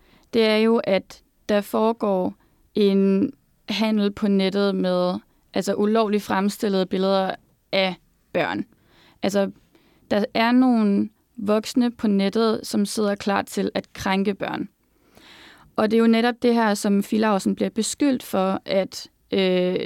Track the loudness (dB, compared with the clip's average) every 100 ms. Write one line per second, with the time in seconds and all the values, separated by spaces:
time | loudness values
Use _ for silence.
0 | _ _ _ 0 2 2 2 2 0 -2
1 | -4 -16 _ _ -2 -2 -2 -2 -2 -2
2 | -2 -2 -2 -6 _ _ _ 0 2 4
3 | 4 2 0 -4 _ _ -8 -4 -2 0
4 | -2 -2 0 2 2 0 0 0 0 0
5 | 0 -2 -8 _ _ -6 -4 0 0 2
6 | 0 -2 -2 -2 -2 -2 -2 -2 -2 -2
7 | 0 0 -2 -6 _ _ _ -2 -2 -4
8 | _ _ _ -4 -2 -4 -8 _ _ _
9 | _ _ -2 0 -2 -6 _ _ _ _
10 | _ -2 -2 0 2 4 4 4 2 2
11 | -2 -6 _ -8 -2 -2 0 0 0 0
12 | 0 2 0 0 0 -2 -4 -2 -2 -2
13 | -2 -2 -2 -2 -2 -4 -4 -4 -8 -8
14 | -2 0 -2 -4 -6 -8 -10 _ _ _
15 | _ _ -20 -20 -20 -20 -12 -2 2 4
16 | 4 4 2 0 2 2 2 0 0 0
17 | 0 0 2 0 0 -2 -2 -2 -4 0
18 | 0 0 -2 -2 0 -2 -2 -2 -2 -8
19 | -18 _ _ 0 2 2 0 -2